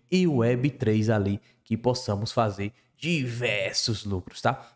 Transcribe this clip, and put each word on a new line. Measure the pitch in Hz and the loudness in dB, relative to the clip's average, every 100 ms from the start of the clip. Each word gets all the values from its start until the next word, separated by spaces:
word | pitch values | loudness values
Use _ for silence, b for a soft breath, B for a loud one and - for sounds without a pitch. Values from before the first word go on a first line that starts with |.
| - | 0
e | 185 180 | 2 4
web | 139 117 127 139 | 4 2 2 0
três | - 110 110 110 | 0 2 2 4
ali, | 110 98 101 b b | 2 2 -2 b b
que | - 113 | -6 -2
possamos | 120 123 - 101 110 | 0 0 -2 -4 -2
fazer | - 110 98 101 - b b | 0 0 -2 -8 -10 b b
diversos | 156 170 127 117 123 104 98 - - 107 | -2 0 -2 -2 -2 -2 -2 -2 -2 -2
lucros, | 104 95 - - | -4 -6 -6 -4
tá? | 120 127 - | -2 -2 -6